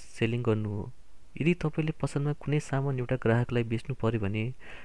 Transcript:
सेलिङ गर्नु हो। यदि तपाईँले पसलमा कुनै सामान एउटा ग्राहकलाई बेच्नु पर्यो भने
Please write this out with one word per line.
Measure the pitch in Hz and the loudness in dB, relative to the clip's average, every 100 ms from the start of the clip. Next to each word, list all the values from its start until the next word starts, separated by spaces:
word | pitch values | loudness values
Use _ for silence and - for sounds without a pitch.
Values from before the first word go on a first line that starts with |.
| - | -4
सेलिङ | - 113 120 120 | 0 0 2 2
गर्नु | 110 107 | 2 2
हो। | 104 123 - - - - | -2 -4 -8 -12 -12 -10
यदि | - 147 175 | 0 2 4
तपाईँले | 156 - 156 - | 2 0 -2 0
पसलमा | 139 143 143 147 | -2 0 0 -2
कुनै | - 147 | 0 0
सामान | - 135 139 127 | 2 0 0 0
एउटा | 120 131 | 0 2
ग्राहकलाई | 113 117 120 120 113 | 4 4 4 2 0
बेच्नु | 113 - 127 | -2 -2 0
पर्यो | 113 113 | 0 2
भने | 98 107 113 - - - | 0 0 -2 -6 -10 -12